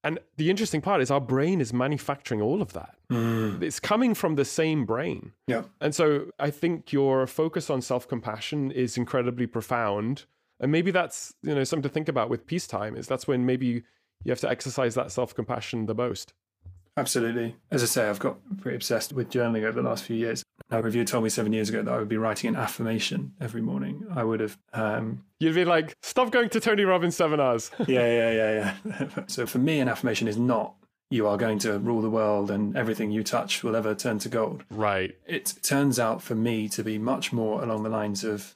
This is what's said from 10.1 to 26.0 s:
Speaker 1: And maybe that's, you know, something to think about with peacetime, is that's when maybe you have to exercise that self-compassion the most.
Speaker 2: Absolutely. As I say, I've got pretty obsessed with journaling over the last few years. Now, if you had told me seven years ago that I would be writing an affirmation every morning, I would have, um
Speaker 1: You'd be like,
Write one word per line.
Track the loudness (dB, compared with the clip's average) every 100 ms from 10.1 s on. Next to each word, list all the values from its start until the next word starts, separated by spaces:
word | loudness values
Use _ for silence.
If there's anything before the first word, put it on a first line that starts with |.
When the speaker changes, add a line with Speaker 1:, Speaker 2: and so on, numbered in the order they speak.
| -4 -8 _ _ _
Speaker 1:
And | 0
maybe | 2 2
that's, | 0 0 -6 -14 _
you | -2
know, | 0
something | 0 -2 -2
to |
think | -2 -2
about | -2 0
with | -2 -2
peacetime, | -6 -4 -6 -6 -8
is | -4
that's | -4 2
when | 2 2
maybe | 2 0 -2 -6 _ _ _
you | -4
have | -2
to | 0
exercise | -2 -2 0 0 0
that | -2
self-compassion | -2 -2 -4 -4 -6 -4 -4 -2
the |
most. | -2 -2 -4 -12 _ _ _ -20 -20 _ -4
Speaker 2:
Absolutely. | -2 0 0 0 -4 -8 _
As | 0
I | 2
say, | 2 0
I've | 0
got | -2 -4 -10 -8
pretty | -6 -6
obsessed | -2 -2 -2
with | -4 -2
journaling | 0 2 2
over | 0 0
the | -2
last | -2
few | -4 -2
years. | -2 -4 -8 _ -4
Now, | -2
if | 0
you | 0
had | 2
told | 2
me | 2
seven | 0 0
years | 0 0
ago | -2
that | -2
I | -2
would | -2
be | 0
writing | 0 0 -2
an | -2
affirmation | -2 -2 -2 -2 -2 -4 -6 -8
every | -8 -4
morning, | -4 -2 -4 -6 -6
I | -2
would | 0 0
have, | -2 -6 _
um | -4 -2 -2 -4 -8 -12 _
Speaker 1:
You'd | 2
be | 4
like, | 4 4 2 -8